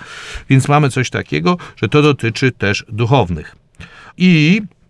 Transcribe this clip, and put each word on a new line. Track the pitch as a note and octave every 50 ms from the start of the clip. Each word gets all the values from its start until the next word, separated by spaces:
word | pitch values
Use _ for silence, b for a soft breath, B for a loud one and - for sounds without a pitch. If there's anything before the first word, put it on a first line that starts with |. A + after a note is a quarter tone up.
| B B B B B B B B B B
Więc | C3+ C3+ C3
mamy | - D3 D3 D3+ C3
coś | - C3 B2+ -
takiego, | - G#2 G2 - D3 D3+ E3 F3+ F3+ F3 B B B
że | B A2+ G#2+
to | - D3
dotyczy | D3 D3+ C3+ - A#2 A2+ A2 - C3+ B2+
też | - - G#2 G2 G#2 - - -
duchownych. | G#2+ G#2+ A#2+ G#2+ C#3+ C3 G2 E2+ E2+ D2+ - - - _ _ _ _ B B B B B B B B
I | - F3+ F#3 E3+ D#3 D3 D#3+ G3 A3+ G#3+ - _ _ _